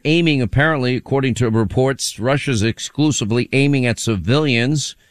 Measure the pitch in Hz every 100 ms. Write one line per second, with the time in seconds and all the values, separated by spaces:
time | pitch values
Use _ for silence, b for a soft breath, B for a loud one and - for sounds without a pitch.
0 | 151 165 165 143 117 131 156 151 123 127
1 | - 135 131 110 123 110 104 113 131 131
2 | - - 117 143 - 117 110 - - -
3 | 151 - 104 117 - 131 143 139 123 113
4 | - 104 85 139 151 117 123 151 - -
5 | _